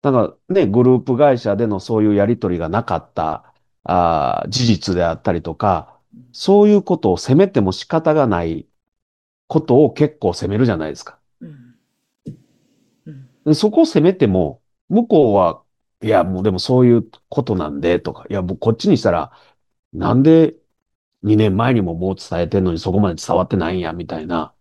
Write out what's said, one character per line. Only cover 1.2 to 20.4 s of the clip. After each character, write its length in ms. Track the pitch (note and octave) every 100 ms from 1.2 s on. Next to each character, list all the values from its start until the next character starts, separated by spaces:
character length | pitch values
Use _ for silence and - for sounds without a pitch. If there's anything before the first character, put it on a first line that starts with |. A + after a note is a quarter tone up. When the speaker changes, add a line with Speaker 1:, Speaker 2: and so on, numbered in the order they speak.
| D3 B2
Speaker 1:
社 160 | G#2+ G2+
で 120 | A#2
の 120 | G2
そ 180 | - A2
う 20 |
い 40 | G#2+
う 60 | G2+
や 100 | G2+
り 120 | A#2
取 160 | G2 F2
り 40 |
が 100 | E2
な 140 | G2+
か 140 | A#2 E2+
っ 160 | -
た、 400 | - D#2+ D#2 _ _ _ _
あ 600 | - F2 E2+ D#2 C2+ G1+ G1+
ー、 40 |
事 160 | A#2 A#2+
実 280 | F#2+ - F2+
で 80 |
あ 100 | E2+
っ 80 | D#2+
た 120 | -
り 80 | E2+
と 140 | E2 D#2
か、 440 | G#2 E2+ - _ _ - B2+
そ 320 | - - G3+
う 60 | G#3
い 60 | G#3
う 80 |
こ 140 | G3 F3
と 140 | G#2
を 60 | F2
責 180 | - C3+
め 120 | F#3+
て 140 | C3
も 100 | F#2+
仕 160 | - -
方 260 | E3 D#3+
が 140 | D#3 B2+
な 160 | F2+
い 240 | E2 E2 - _ _ _ _ _ _ _ _
こ 140 | D#3+
と 220 | D#3+ F#3
を 100 | D3
結 240 | - D3 -
構 140 | G2
責 160 | E2+ F#2
め 80 | G#2
る 80 | B2
じ 60 |
ゃ 60 | F2
な 100 | D#2
い 20 |
で 40 | C#2+
す 80 | -
か。 140 | _ _ _
Speaker 2:
う 60 | E3+
ん。 280 | C#3+ A#2+ A#2+ _ _ _ _ - - _ _ _ _ _ _ -
う 40 |
ん。 180 | C#3 - _ D3+
Speaker 1:
で、 80 | D#3
そ 160 | G#3
こ 100 | G#3+
を 40 | D#4+
責 180 | D#3+
め 100 | D#3+
て 140 | F#3+ A2+
も、 340 | F#2 D#2 - _ _ _
向 180 | G3 A#3
こ 240 | F3 B2
う 40 | G2
は、 280 | F2 D#2 _ _ _ _
「い 40 | A2
や、 140 | G2
も 180 | F2+ F#2
う 20 |
で 80 | G2+
も 80 | F#2
そ 220 | - B2+
う 40 | B2
い 120 | A#2
う 120 | A#2 _ _
こ 140 | -
と 120 | C3 F#2+
な 140 | D2+
ん 120 | C#2+
で」 180 | E2 F2
と 120 | -
か、 120 | D#2 -
「い 40 |
や、 80 | G2
僕 160 | F2+ F#2
こ 100 | A2+
っ 40 | A2
ち 140 | G3+
に 80 | D#3
し 40 |
た 100 | G#2
ら、 200 | E2+ D2 _ _ _ _ _ _
な 200 | - -
ん 80 | B2+
で 320 | D3 D#3+